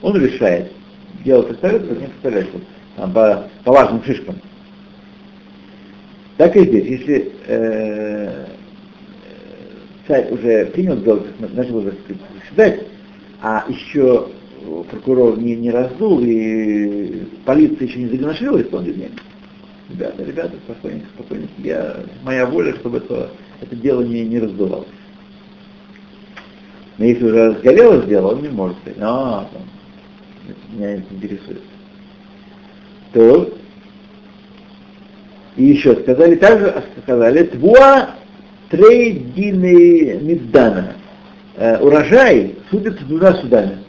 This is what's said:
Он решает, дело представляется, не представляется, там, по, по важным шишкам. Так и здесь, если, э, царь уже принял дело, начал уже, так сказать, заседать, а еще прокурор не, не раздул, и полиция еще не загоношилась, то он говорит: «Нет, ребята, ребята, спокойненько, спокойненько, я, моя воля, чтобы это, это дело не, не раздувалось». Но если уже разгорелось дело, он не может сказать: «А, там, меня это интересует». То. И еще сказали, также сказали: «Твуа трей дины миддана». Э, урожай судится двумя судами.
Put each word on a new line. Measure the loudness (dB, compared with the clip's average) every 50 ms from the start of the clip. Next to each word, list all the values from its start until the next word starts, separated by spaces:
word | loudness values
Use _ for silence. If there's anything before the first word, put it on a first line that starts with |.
| -2
Он | 0 0 2
решает, | 0 0 0 0 0 0 0 0 -4 -8 -14 -20 -20 -20 -20 -20 -20 -20 -20 -12 -2
дело | 2 2 2 2
представляется, | 2 -6 -6 -4 -2 -2 -2 -4 -6 -10
не | -10 -10
представляется, | -14 -16 -10 -8 -4 -4 -4 -6 -6 -10 -16 -18 -18 -20 -20 -20 -20 -14
там, | -12 -10 -4 0
по, | 2 2 2 2 0 -6 -14 -20 -8 -2
по | 2 4
важным | 4 4 2 0 -6 -6
шишкам. | -6 -8 -8 -8 -14 -16 -16 -16 -20 -20 -20 -20 -20 -20 -20 -20 -20 -20 -20 -20 -20 -20 -20 -20 -20 -20 -20 -20 -20 -20 -20 -20 -20 -20 -20 -20 -20 -20 -20 -20 -20 -20 -20 -20 -20 0
Так | 2 2 4 4
и | 4 4
здесь, | 4 2 -2 -2 -2 -8 -8
если, | -4 -2 -2 -2 -2 -6 -12 -16 -10
э, | -6 -4 -4 -4 -4 -4 -4 -6 -6 -8 -8 -8 -8 -8 -8 -10 -10 -12 -14 -16 -18 -20 -20 -20 -20 -20 -20 -20 -20 -20 -20 -20 -20 -20 -20 -20 -20 -20 -20 -20 -20 -20 -20 -20 -20 -20 -20 -20 -20 -20 -20 -6
царь | -2 -2 -2 -2 -4 -8
уже | -6 -2 0 0 0 0
принял | -2 -6 -6 -4 -4 -4
дело, | -2 0 0 0 0 -2 -10 -14 -14
начал | -14 -12 -8 -8 -8 -6 -6
уже, | -6 -8 -8 -10
так | -12
сказать, | -16 -16 -18 -18 -16 -20 -20 -20 -20
заседать, | -8 0 2 2 2 2 -4 -12 -16 -20 -20 -20 -20 -20 -20 -20 -20 -20 -12
а | -8 -6 -6 -6 -6 -8
еще | -12 -12 -12 -8 -2 2 2 4 4 2 0 -4 -16 -20 -20 -20 -20 -20 -16 -14 -12 -12 -12 -14
прокурор | -16 -10 -4 -2 2 2 2 2 2 0
не, | -4 -6 -6
не | -4 -4 -4
раздул, | -2 -2 -4 -4 -6 -4 -2 0 0 0
и | 0 0 -2 -2 -2 -4 -4 -4 -4 -4 -4 -4 -4 -4 -6 -8 -10 -10 -10 -12 -14 -14 -18 -12 -4
полиция | -2 2 2 2 2 0 -4 -8
еще | -10 -8 -10
не | -8
загоношилась, | -8 -6 -6 -6 -6 -6 -6 -6 -2 -2 -2 -2 -4
то | -6 -8
он | -8
говорит: | -8 -10 -12 -14
«Нет, | -16 -18 -20 -20 -20 -20 -20 -20 -20 -20 -20 -20 -20 -20 -20 -20 -18
ребята, | -14 -12 -12 -12 -10 -12 -14
ребята, | -12 -10 -10 -10 -10 -12 -16 -18
спокойненько, | -20 -20 -14 -14 -14 -14 -14 -16 -18 -20
спокойненько, | -20 -16 -14 -14 -14 -14 -14 -16 -14
я, | -10 -8 -8 -8 -8 -10 -12 -14 -16 -18 -20 -16 -12
моя | -8 -4 -4 -4
воля, | -2 -2 -4 -4 -4 -6
чтобы | -8 -10 -8 -8 -8
это, | -8 -8 -10 -10 -10 -10 -14 -20 -20 -20 -20 -20
это | -18 -16 -16
дело | -6 -4 -2 -2 -2 -2
не, | -4 -4 -6 -6
не | -4 -4 -4
раздувалось». | -4 -4 -4 -6 -4 -4 -4 -8 -10 -16 -20 -20 -20 -20 -20 -20 -20 -20 -20 -20 -20 -20 -20 -20 -20 -20 -20 -20 -20 -20 -20 -20 -20 -20 -20 -20 -20 -20 -20 -20 -20 -20 -20 -20 -20 -20 -20 -20 -20 -20 -10 -2
Но | 0
если | 0 0 2 0
уже | 0 2 2 2 2
разгорелось | 0 2 2 4 6 6 6 6 6 4 2
дело, | 0 0 0 0 0 -2
он | -4 -6
не | -10
может | -6 -6 -6 -6 -8 -10
сказать: | -16 -18 -12 -8
«А, | -6 -6 -4 -4 -4 -6 -6 -8 -10 -14 -18
там, | -20 -20 -20 -20 -20 -20 -20 -20 -20 -20 -20 -20 -20 -20 -20 -20 -20 -20 -20 -20 -20 -20 -18 -14
меня | -10 -10 -8 -8
это | -10 -12 -14 -16
интересует». | -14 -12 -12 -12 -14 -14 -18 -18 -18 -18 -20 -20 -20 -20 -20 -20 -20 -20 -20 -20 -20 -20 -20 -20 -20 -20 -20 -20 -20 -20 -20 -20 -20 -20 -20 -20 -20 -20 -6 2
То. | 4 6 6 6 4 2 -2 -10 -16 -20 -20 -20 -20 -20 -20 -20 -20 -20 -20 -20 -20 -20 -20 -20 -20 -20 -20 -20 -20 -20 -20 -20 -20 -20 -20 -20 -20 -20 -20 -20 -20 -20 -20 -20 -20 -20 -20 -4
И | 2 4
еще | 4 4 4 4 2 2 2
сказали, | 2 -2 2 4 6 4 6
также | 6 6 4 4 4 2 0 -2 -4 -10 -12 -18 -18 -6
сказали: | -2 0 2 2 4 4 4 2
«Твуа | 0 -2 0 2 6 8 8 10 8 8 6 2 -2 -10 -20 -20 -20 -20 -20 -20 -20 -20 -20 -12 -8
трей | 2 6 8 8 8 8 4 0 -2 -4 -10 -10 -6
дины | -4 -4 -2 0 0 2 6 8 8 8 8 6 4 2 0 -2 -6 -4
миддана». | -4 -4 -4 -4 2 4 4 4 4 0 -2 -8 -8 -12 -18 -20 -20 -20 -20 -20 -20 -20 -20 -20 -20 -10
Э, | -4 -2 0 0 4
урожай | 4 4 4 4 4 4 6 6 6 6 4 2 2 -2 -8 -14 -10 -6
судится | -6 -4 -4 -4 -8 -8 -10
двумя | -8 -4 2 4 4 2
судами. | 2 -2 0 2 2 2 0 -6 -10 -16